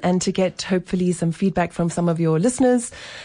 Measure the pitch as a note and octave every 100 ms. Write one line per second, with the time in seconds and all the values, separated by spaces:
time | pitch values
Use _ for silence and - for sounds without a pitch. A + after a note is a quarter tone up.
0 | F3+ F#3 F#3+ F#3+ F#3 - - F#3 F3 F#3
1 | F3+ E3+ E3+ D#3+ G3 F3+ E3+ - E3+ F3
2 | E3+ E3 E3 D#3+ A#3 - B3+ B3 - -
3 | - -